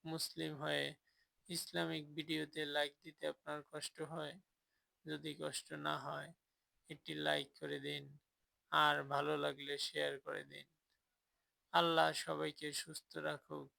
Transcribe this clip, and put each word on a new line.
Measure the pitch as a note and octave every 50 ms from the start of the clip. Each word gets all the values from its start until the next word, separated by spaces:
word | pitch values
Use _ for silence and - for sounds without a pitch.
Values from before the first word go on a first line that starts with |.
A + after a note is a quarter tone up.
| _
মুসলিম | E3 D#3+ D#3+ - - - E3 D#3+ D#3 D3+
হয়ে | C3+ D3+ D3+ D3 C#3+ C#3+ C#3+ D3 _ _ _ _ _ _ _ _ _ _ -
ইসলামিক | F3 E3 - - - F3 E3+ E3 E3 D#3+ D3 D3 D3
ভিডিওতে | D3+ D3+ D3+ D#3+ D#3 D3+ D3+ - D#3 D3+
লাইক | D3 C#3+ D3 D3 C#3+ - _
দিতে | _ D#3+ D3+ _ -
আপনার | D3+ D3+ _ _ D3+ D3+ D3 C#3+ _
কষ্ট | - D3+ - - _ -
হয়? | D#3+ C3+ D#3+ E3 D#3 D3 D3 G3 _ _ _ _ _ _ _ _ _ _ _ _ _
যদি | D#3 D3+ D3+ D3+ D#3 D3 C#3+
কষ্ট | D3+ D3+ C#3+ - - -
না | D#3 D3+ D3 D3 D3+ D3
হয়, | C3+ C#3+ D3+ D3 C#3+ D#3+ E3 _ _ _ _ _ _ _ _ _ _ _
একটি | D#3 - _ - D#3+
লাইক | D3+ D3+ D3+ - - C#3+ - _ -
করে | D#3 D2 C#2+ C#2+
দিন, | C2+ C#2+ D2 C#2+ C#2+ C#2 - D3 _ _ _ _ _ _ _ _ _ _
আর | D#3 D3+ D3+ D3+ D3 D3 C#3+
ভালো | C#3 C#3+ C#3+ C#3+ D3+ D3+ D3
লাগলে | D3 D3 C#3 C#3+ C#3+ C#3 C#3+ C#3+
শেয়ার | - - - D3+ D3 C#3+ C#3+ C3+
করে | _ D3 D3 D3 C#3
দিন। | C#2 C#2+ - - _ _ _ _ _ _ _ _ _ _ _ _ _ _ _ _ _ _ _ _ _
আল্লাহ | - E3+ E3+ E3 E3 D#3+ D#3+ D#3+
সবাইকে | D#3 - - E3+ D#3+ D3+ D#3 D#3 D3 - D#3 D3+
সুস্থ | C#3+ - - E3 D#3 - _ _ -
রাখুক। | D#3+ D3+ D3+ D3+ D3 _ _ D#3 - C#3+ C3+ _